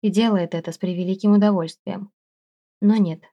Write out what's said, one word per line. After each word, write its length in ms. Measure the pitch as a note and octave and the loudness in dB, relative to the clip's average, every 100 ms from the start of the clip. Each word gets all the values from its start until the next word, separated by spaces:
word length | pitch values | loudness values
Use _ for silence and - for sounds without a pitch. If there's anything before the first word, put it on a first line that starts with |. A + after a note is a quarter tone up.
И 80 | G#3+ | 0
делает 440 | F#3 A3+ G3+ E3+ | 2 2 0 -2
это 180 | E3+ E3 | -6 -8
с 60 | E3 | -8
превеликим 540 | F#3 F3 F3+ F#3+ G#3 | -6 -4 -4 -2 2
удовольствием. 760 | G#3 G#3 G3+ E3 - - G3+ G3+ _ _ _ _ _ _ _ | 4 4 0 -4 -8 -12 -12 -14 _ _ _ _ _ _ _
Но 160 | G3+ A3 | 2 4
нет, 260 | F#3 D#3+ _ | 2 -2 _